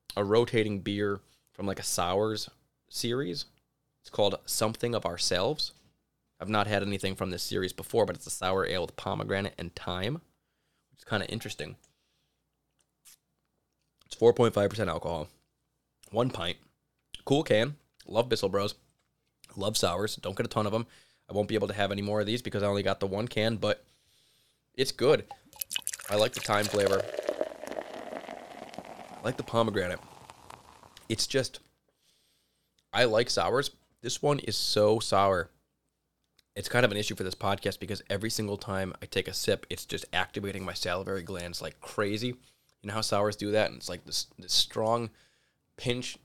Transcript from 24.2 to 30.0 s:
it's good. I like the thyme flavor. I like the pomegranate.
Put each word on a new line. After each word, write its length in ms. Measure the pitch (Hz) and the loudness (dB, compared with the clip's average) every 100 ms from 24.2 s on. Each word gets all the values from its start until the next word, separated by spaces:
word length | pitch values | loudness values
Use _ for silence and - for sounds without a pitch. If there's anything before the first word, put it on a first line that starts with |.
| _ _ _ _ _ | _ _ _ _ _
it's 180 | - 139 | -2 -2
good. 340 | - 127 131 - - _ - - - - - - | 2 4 4 0 -16 _ -12 -8 -8 -8 -10 -2
I 80 | 104 | 2
like 180 | 110 | 2
the 60 | - | 0
thyme 260 | - 104 104 | 0 2 2
flavor. 360 | 104 98 98 - - - - - - - - - - - - - - - - - - - - - | 2 4 2 0 -4 -4 -2 -4 -8 -10 -10 -10 -12 -10 -10 -12 -14 -14 -14 -14 -14 -14 -16 -16
I 120 | - | -8
like 140 | 107 - | -6 -6
the 40 | |
pomegranate. 560 | - 117 113 101 90 87 | 0 2 2 2 -2 -4